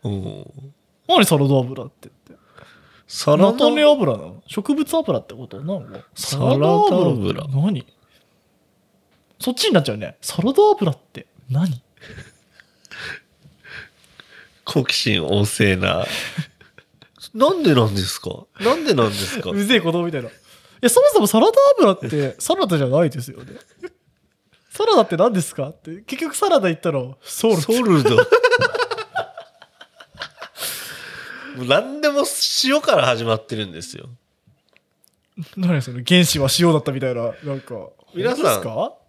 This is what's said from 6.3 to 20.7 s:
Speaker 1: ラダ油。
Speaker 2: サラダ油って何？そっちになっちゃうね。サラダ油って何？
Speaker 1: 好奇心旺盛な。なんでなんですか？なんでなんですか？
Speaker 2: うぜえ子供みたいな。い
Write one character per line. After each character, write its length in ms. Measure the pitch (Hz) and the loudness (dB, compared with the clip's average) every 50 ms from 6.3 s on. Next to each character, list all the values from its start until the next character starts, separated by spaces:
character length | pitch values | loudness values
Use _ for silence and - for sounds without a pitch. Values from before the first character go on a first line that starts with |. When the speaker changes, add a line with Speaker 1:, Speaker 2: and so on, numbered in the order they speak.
| 139 139 | -4 -2
Speaker 1:
ラ 80 | 127 | 2
ダ 60 | 127 135 | 2 2
油。 360 | 135 147 320 175 - 415 415 | 4 4 4 4 4 4 4
Speaker 2:
サ 60 | 311 | 4
ラ 60 | 220 | 4
ダ 60 | - - | 2 2
油 340 | 139 120 98 90 - - - | 0 0 -2 -4 -4 -4 -6
っ 40 | 147 | -4
て 80 | 135 | -2
何？ 300 | 139 151 202 208 135 - _ _ _ _ _ _ _ _ _ _ _ _ _ _ _ _ _ _ _ _ _ _ _ _ _ _ _ _ _ _ _ | 0 0 0 0 -2 -6 _ _ _ _ _ _ _ _ _ _ _ _ _ _ _ _ _ _ _ _ _ _ _ _ _ _ _ _ _ _ _
そ 120 | - - | -6 -6
っ 20 | 247 | -4
ち 80 | - - | -2 -2
に 80 | 440 226 | 2 2
な 60 | 185 | 2
っ 40 | 143 | 2
ち 80 | - | 2
ゃ 40 | 107 | -4
う 20 | 104 | -6
ね。 200 | 104 - - _ | -8 -12 -14 _
サ 200 | - - - - 165 | -12 -10 -6 -2 -2
ラ 100 | 233 269 | 0 4
ダ 80 | 392 415 | 4 6
油 280 | 427 415 415 208 170 | 6 4 2 0 -2
っ 60 | 135 - _ _ | -2 -4 _ _
て 140 | _ - - _ _ _ _ 127 | _ -18 -18 _ _ _ _ -4
何？ 320 | 127 139 175 185 139 123 _ _ _ _ - - - - - - _ _ _ _ _ _ - _ _ _ _ _ - - - - - - _ _ _ _ _ - _ _ _ - - - - - _ _ _ _ _ _ - _ - - - _ _ _ _ | -2 0 0 0 -2 -6 _ _ _ _ -20 -20 -20 -20 -20 -20 _ _ _ _ _ _ -20 _ _ _ _ _ -18 -16 -14 -14 -14 -16 _ _ _ _ _ -20 _ _ _ -20 -20 -20 -20 -20 _ _ _ _ _ _ -20 _ -20 -20 -20 _ _ _ _
Speaker 1:
好 220 | - - 156 127 | -4 -2 -2 -2
奇 100 | - - | 0 -2
心 280 | - - 123 104 92 80 | -2 -2 0 0 0 0
旺 220 | 71 92 101 104 | 0 0 2 0
盛 300 | 107 - - 113 101 95 | 0 2 2 2 2 4
な。 300 | 90 92 95 90 85 90 - - - - - - - 156 - _ _ - _ _ - _ _ _ _ _ _ _ _ - - _ | 2 2 0 0 -2 -2 -6 -6 -8 -10 -10 -10 -10 -12 -12 _ _ -20 _ _ -20 _ _ _ _ _ _ _ _ -20 -16 _
な 200 | 220 247 302 381 | 0 2 2 2
ん 100 | 359 302 | 2 2
で 100 | 202 151 | 2 4
な 140 | 127 113 107 | 4 2 0
ん 80 | 101 | -2
で 60 | 101 | -4
す 180 | 92 92 - - | -4 -4 -6 -8
か？ 260 | - - - - - _ _ - | -10 -10 -12 -12 -16 _ _ -4
な 160 | 196 226 269 | 0 0 0
ん 80 | 339 320 | 0 0
で 100 | 294 214 | -2 0
な 120 | - 233 | 2 0
ん 40 | 214 | 0
で 60 | 202 | 0
す 240 | 202 98 - - 240 | -4 -8 -8 -8 -8
か？ 120 | - - | -8 -6
Speaker 2:
う 60 | 185 196 202 | -4 -4 0
ぜ 120 | 202 262 | 2 0
え 60 | 220 | 0
子 80 | 165 165 | 2 0
供 140 | 165 175 175 | -2 -2 -4
み 60 | 170 | -4
た 80 | 160 139 | -6 -8
い 40 | 120 | -10
な。 40 | 113 | -10
い 40 | - _ _ _ - _ _ _ | -18 _ _ _ -20 _ _ _